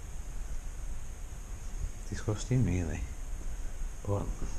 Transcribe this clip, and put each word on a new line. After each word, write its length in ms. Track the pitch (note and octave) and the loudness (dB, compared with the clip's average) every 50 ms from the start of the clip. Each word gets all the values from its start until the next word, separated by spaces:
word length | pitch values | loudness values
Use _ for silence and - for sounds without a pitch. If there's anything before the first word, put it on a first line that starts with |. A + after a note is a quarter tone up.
| - - - - - - - - - - - - - - - - - - - - - - - - - - - - - - - - - - - - - - - - - - | -4 -4 -4 -4 -4 -4 -2 -2 -2 0 0 0 -2 -2 -2 -2 -2 -2 -2 -2 -2 -2 -4 -4 -6 -6 -6 -6 -6 -6 -6 -4 -4 -4 -2 -2 -2 -2 -2 -4 -4 -4
Disgusting, 560 | G2+ - - - G#2+ - - - B2 C3 A#2 | -2 0 0 0 0 0 2 4 6 6 6
really. 360 | F2 F2+ F2+ F2 D#2 D2+ D#2 - - - - - - - - - - - - - - - - - - - - - | 6 6 4 4 2 2 0 0 -2 -2 -4 -2 -2 -2 -2 0 0 0 0 0 -2 0 0 0 -2 -2 -2 0
But 160 | G2+ G2+ G2+ - - - - - - - | 0 2 2 2 0 0 0 0 0 0